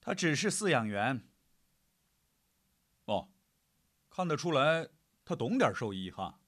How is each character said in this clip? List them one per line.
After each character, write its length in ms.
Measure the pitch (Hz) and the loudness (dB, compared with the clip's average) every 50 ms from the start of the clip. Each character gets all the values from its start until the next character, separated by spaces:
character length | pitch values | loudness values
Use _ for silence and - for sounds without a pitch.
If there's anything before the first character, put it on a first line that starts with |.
“他 120 | - - - | -4 -4 -4
只 220 | 190 - 165 151 | 0 2 2 2
是 160 | - 175 208 | 2 0 0
饲 180 | 185 - 214 196 | -2 0 0 2
养 180 | 160 127 113 107 | 2 2 2 0
员。 400 | 104 101 104 120 135 123 - _ _ _ _ _ _ _ _ _ _ _ _ _ _ _ _ _ _ _ _ _ _ _ _ _ _ _ _ _ _ _ _ _ _ _ _ | -2 0 0 0 0 -2 -6 _ _ _ _ _ _ _ _ _ _ _ _ _ _ _ _ _ _ _ _ _ _ _ _ _ _ _ _ _ _ _ _ _ _ _ _
”“哦， 240 | - 107 95 - - _ _ _ _ _ _ _ _ _ _ _ _ _ _ _ _ | -2 -2 -2 -2 -6 _ _ _ _ _ _ _ _ _ _ _ _ _ _ _ _
看 180 | - - 185 175 | -6 -4 -2 -2
得 100 | 156 147 | -2 -2
出 140 | - 175 | 0 0
来 380 | 160 135 135 151 160 165 160 - _ _ _ _ _ _ _ | 2 4 4 4 4 2 0 -6 _ _ _ _ _ _ _
他 120 | - 180 | -8 -6
懂 220 | - - - 208 269 | -4 -2 -2 2 2
点 160 | 233 123 98 | 2 2 2
兽 180 | - 127 110 | 0 -4 -4
医 200 | 98 95 92 90 | -4 -4 -6 -8
哈。 280 | - - 95 85 - _ _ | -6 -6 -8 -8 -8 _ _